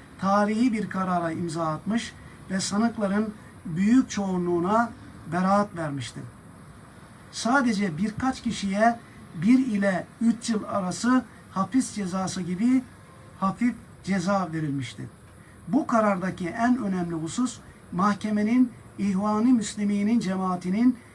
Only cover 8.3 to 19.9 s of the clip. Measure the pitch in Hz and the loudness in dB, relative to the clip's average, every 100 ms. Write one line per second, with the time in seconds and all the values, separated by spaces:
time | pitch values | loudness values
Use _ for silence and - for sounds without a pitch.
8.3 | 254 233 - 196 196 233 233 - - - | -2 -4 -4 -2 2 2 2 -6 -20 -14
9.3 | 170 196 262 262 202 196 175 - - 226 | 0 4 6 4 2 2 0 -4 0 0
10.3 | 220 - 208 - 202 180 156 233 254 247 | 0 -2 -4 -2 -4 -4 -2 2 2 0
11.3 | - - 190 196 262 - 214 185 190 185 | -10 -8 -4 0 0 0 -4 -4 -2 -4
12.3 | 196 170 180 240 262 - - - - - | -4 -4 0 2 2 0 -12 -20 -20 -20
13.3 | - 190 - 240 - - - - 196 175 | -4 -4 0 -2 -2 -10 -10 -4 -2 2
14.3 | 196 170 160 151 139 123 - 127 - - | 0 0 -2 -2 -4 -6 -10 -14 -16 -20
15.3 | - - - - 247 277 226 214 185 185 | -20 -20 -18 -2 0 2 2 2 0 -4
16.3 | - 170 170 240 240 202 185 170 160 160 | -4 -6 0 2 2 0 -2 -2 -4 -4
17.3 | 240 247 - - - - 175 208 196 214 | -2 -4 -4 -18 -20 -8 0 0 0 -2
18.3 | 208 208 247 254 - - - 202 190 214 | 0 2 4 2 0 -16 -4 -2 0 0
19.3 | 214 240 240 208 214 202 | 2 4 4 2 -2 0